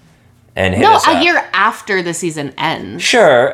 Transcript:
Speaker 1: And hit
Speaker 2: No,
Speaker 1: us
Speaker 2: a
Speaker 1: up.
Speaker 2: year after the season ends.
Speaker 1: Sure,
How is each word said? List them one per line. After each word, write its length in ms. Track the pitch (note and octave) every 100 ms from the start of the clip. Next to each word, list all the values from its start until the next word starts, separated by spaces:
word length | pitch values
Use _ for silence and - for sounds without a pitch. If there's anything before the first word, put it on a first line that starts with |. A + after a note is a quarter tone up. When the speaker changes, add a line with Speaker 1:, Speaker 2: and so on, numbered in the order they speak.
| _ _ _ _ _
Speaker 1:
And 200 | - F#2
hit 80 | F#2
Speaker 2:
No, 140 | G#4 A4
Speaker 1:
us 120 | -
Speaker 2:
a 40 |
Speaker 1:
up. 120 | F4
Speaker 2:
year 260 | E4+ D#4 -
after 480 | F#3 G#3 A#3 - F#3+
the 120 | F3
season 400 | E3 F3 D#3 C#3 -
ends. 440 | D3+ C#3+ F#2+ C#3
Speaker 1:
Sure, 440 | - B3 F3 A#2+ C3+